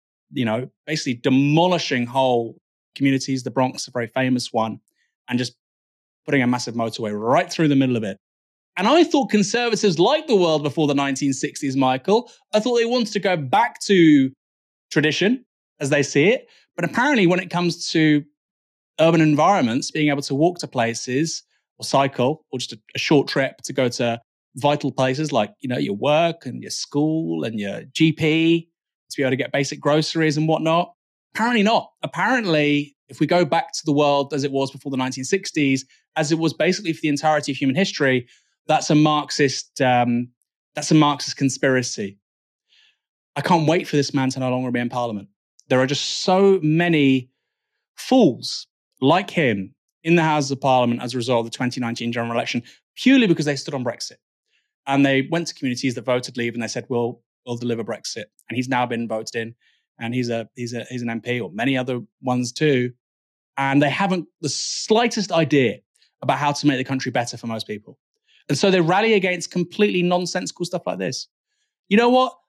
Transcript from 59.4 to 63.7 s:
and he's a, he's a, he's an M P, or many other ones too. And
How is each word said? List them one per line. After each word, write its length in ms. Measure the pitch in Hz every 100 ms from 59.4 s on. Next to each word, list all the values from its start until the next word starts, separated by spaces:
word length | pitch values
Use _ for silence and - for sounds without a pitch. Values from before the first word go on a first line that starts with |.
| 113 117 _ _ _ -
and 160 | 117
he's 160 | 127 120
a, 180 | 117 110
he's 200 | - 120
a, 100 | 120 110
he's 120 | 127
an 80 | 117
M 100 | 113
P, 200 | 120 123
or 100 | 95
many 240 | 98 131 131
other 240 | 127 123 - _
ones 320 | 131 123 123
too. 400 | - 156 131 123 - _ _ _ _ _ -
And 260 | 135